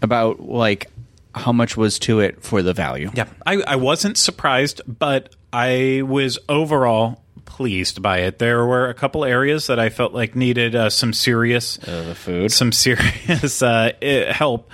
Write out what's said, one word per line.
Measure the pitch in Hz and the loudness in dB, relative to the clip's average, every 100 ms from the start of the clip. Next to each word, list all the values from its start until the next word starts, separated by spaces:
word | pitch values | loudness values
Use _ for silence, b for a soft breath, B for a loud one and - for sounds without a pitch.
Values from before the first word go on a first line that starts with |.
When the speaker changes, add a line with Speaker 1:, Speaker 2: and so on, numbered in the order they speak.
Speaker 1:
about, | 110 117 113 - | 0 2 0 -2
like, | - 120 110 101 - - - _ _ | -6 0 0 0 -6 -18 -20 _ _
how | - 123 | -6 0
much | 120 117 110 | 2 2 2
was | 107 - | 0 0
to | - 110 | 0 2
it | 98 - | 2 -2
for | - 107 | -2 0
the | 90 | 0
value. | 87 73 65 85 | 0 -4 -4 -6
Speaker 2:
Yeah, | 123 110 - - | -4 -6 -6 -2
I, | 196 | -2
I | - 135 | 0 0
wasn't | 127 160 202 - | 0 0 0 0
surprised, | - - 151 127 139 - - | -2 0 0 2 0 -4 -12
but | 117 147 135 - - _ | -4 -2 -2 -2 -14 _
I | 120 127 127 131 135 | -2 0 2 2 0
was | 135 139 131 120 - | 0 -2 -2 -4 -2
overall | 147 160 151 123 110 113 120 _ - | -2 0 2 4 4 2 -2 _ -20
pleased | - - 127 95 90 - | -18 -6 -2 -2 -4 -2
by | 101 92 | 0 0
it. | 90 - | 0 0
There | 117 120 120 | 0 2 2
were | 123 123 | 2 0
a | |
couple | 120 139 151 | -2 -4 -2
areas | 139 123 139 151 - | 0 2 2 0 0
that | 120 | 0
I | 113 | 0
felt | - 120 | 0 -4
like | 123 113 | -2 -4
needed, | 127 123 120 117 | 0 0 2 0
uh, | 117 110 | 2 0
some | - 117 | 0 0
serious | 110 - 117 117 120 117 - - | 0 2 2 2 0 -2 -8 -8
Speaker 1:
Uh, | 85 | -8
the | 82 | -8
food. | 85 - 87 104 | -10 -6 -2 0
Speaker 2:
some | - 123 | 2 2
<laughs> | |
serious, | - 131 120 110 - - 156 135 - | 2 2 2 0 0 -2 -2 -2 0
uh, | 123 113 113 - | 2 2 0 -2
i-, | 135 135 - | 0 0 0
help. | - 151 117 - | 0 -2 -2 -8